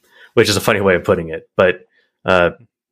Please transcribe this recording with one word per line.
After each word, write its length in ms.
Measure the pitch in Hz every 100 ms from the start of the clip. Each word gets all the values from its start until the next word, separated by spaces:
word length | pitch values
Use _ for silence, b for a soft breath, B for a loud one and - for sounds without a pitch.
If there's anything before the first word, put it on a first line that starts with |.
| b b b
which 140 | 120 107
is 60 | 95
a 40 |
funny 200 | - 101
way 120 | 98
of 100 | 85
putting 260 | - 90 82
it. 180 | 80 - -
But, 240 | 92 - _ _ _ _ -
uh, 240 | 92 85 - 117 _ _